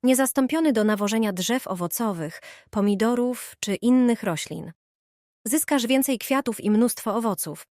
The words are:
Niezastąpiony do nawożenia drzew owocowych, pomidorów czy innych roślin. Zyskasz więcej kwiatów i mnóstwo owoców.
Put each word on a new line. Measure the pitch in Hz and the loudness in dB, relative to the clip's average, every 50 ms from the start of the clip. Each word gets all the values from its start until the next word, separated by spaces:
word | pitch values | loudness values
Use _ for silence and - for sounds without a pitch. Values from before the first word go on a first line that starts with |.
| - | 4
Niezastąpiony | 247 262 247 269 254 - 277 262 254 302 320 330 302 240 | 4 4 4 2 0 2 0 0 2 2 2 2 2 4
do | 220 208 | 4 2
nawożenia | 214 214 202 208 202 220 226 226 214 190 | 2 2 2 0 0 0 0 0 0 -2
drzew | 180 180 - 240 262 - | -2 -2 -2 -2 -2 -2
owocowych, | - 190 175 175 170 - - 233 214 196 165 156 156 - - - - - - _ _ | -6 -6 -4 -4 -4 -4 -4 -4 -2 -2 -4 -6 -8 -10 -12 -20 -20 -20 -20 _ _
pomidorów | - 208 196 208 202 185 220 226 247 240 240 247 247 - - - - _ | -2 0 2 2 2 2 2 0 2 0 0 -2 -4 -6 -10 -16 -14 _
czy | - 214 196 | -6 -6 -4
innych | - - 240 254 254 247 240 233 - - | 0 2 4 4 6 6 4 2 0 -2
roślin. | 190 165 151 - - 160 165 - 165 - _ _ _ _ _ _ _ _ _ _ _ _ _ _ | -4 -4 -4 -6 -8 -10 -12 -12 -14 -16 _ _ _ _ _ _ _ _ _ _ _ _ _ _
Zyskasz | 220 240 311 - - 302 269 233 | -2 -2 0 0 2 0 0 2
więcej | 233 262 262 262 - 262 | 2 2 2 2 0 -2
kwiatów | 220 - - 262 269 - 247 220 - | -4 -2 -2 -2 0 0 -2 -6 -2
i | - 208 | 0 2
mnóstwo | 214 214 240 240 - - - 226 202 | 4 4 4 2 0 -4 -4 -4 -2
owoców. | 233 233 226 190 - - 160 147 - - _ | -2 -2 -2 -2 -4 -6 -10 -10 -12 -16 _